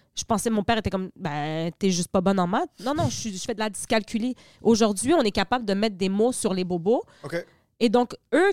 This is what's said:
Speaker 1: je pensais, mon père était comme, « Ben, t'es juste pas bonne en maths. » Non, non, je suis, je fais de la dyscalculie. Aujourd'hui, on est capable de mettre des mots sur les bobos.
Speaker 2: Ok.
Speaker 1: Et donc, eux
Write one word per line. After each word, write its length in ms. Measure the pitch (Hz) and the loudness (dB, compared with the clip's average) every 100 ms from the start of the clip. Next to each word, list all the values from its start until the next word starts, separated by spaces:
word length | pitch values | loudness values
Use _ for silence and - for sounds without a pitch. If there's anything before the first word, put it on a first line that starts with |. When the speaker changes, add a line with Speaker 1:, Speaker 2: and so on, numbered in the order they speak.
| _ - | _ -14
Speaker 1:
je 80 | - | -2
pensais, 240 | 208 240 | -2 0
mon 140 | 214 | 0
père 140 | 196 226 | 0 -2
était 120 | - | -2
comme, « 200 | 190 185 - | -4 -6 -8
Ben, 560 | 175 147 151 156 170 - | -6 -4 -4 -4 -6 -2
t'es 100 | 196 | -2
juste 180 | 175 175 | 0 -2
pas 100 | 196 | 0
bonne 180 | 185 196 | 2 2
en 60 | 175 | 0
maths. » 240 | 220 359 - | 0 -4 -6
Non, 120 | 262 | -4
non, 120 | 302 311 | -2 -2
je 60 | - | -4
suis, 220 | 226 185 | -8 -8
je 60 | |
fais 100 | - 214 | -8 -6
de 40 | |
la 100 | 214 | -6
dyscalculie. 640 | 196 - 220 208 226 247 247 - _ | -6 -2 -2 0 -4 -4 -6 -14 _
Aujourd'hui, 520 | 214 226 220 196 233 | 2 4 4 2 2
on 80 | 339 | 4
est 100 | 220 | 4
capable 320 | 208 190 254 208 | 0 0 -2 0
de 80 | |
mettre 220 | 196 220 185 | 0 0 0
des 140 | 185 | -2
mots 220 | 196 233 | 2 0
sur 200 | 254 208 | 0 -2
les 100 | 185 180 | -2 -2
bobos. 360 | 180 170 269 - _ | -2 2 0 0 _
Speaker 2:
Ok. 200 | 139 170 - _ _ _ | -10 -8 -10 _ _ _
Speaker 1:
Et 100 | 233 | 2
donc, 240 | 240 240 - _ | 4 0 -6 _
eux 180 | 277 392 | 2 4